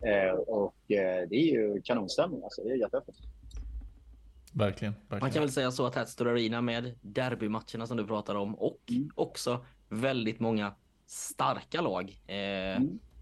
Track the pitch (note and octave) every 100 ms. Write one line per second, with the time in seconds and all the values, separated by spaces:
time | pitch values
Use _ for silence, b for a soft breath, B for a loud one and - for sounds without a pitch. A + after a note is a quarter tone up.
0 | A#2 G2+ F#2+ F#2 - A2 F#2+ - - G2+
1 | F#2+ F#2 F2 A2 D#3+ B2+ G#2+ G2+ - A#2+
2 | F#2+ - E3+ C#3 - - G2+ C3 G#2 C3
3 | - - - - - - - - - -
4 | - - - - - - G#2 F#2+ G#2 G#2
5 | - G#2 C3 D3 D3+ C3 B2+ B2+ B2 B2
6 | A2+ - A#2+ A#2+ A2+ A#2+ A#2+ A#2 B2 A#2
7 | G2+ G#2 B2+ A#2+ A2 G#2+ - A2+ A#2 A#2
8 | G#2 G#2+ - G2+ G2+ G#2+ C3 - - B2
9 | D3 - E3 - - B2 B B - A2
10 | C3 C3 A2 A2 A2+ A2 G#2 - _ _
11 | - - - - C3+ B2+ - D#3+ D#3+ F#2
12 | F#2+ - - G2 G2 G2 F#2+ F#2+ C#3 G3+
13 | - -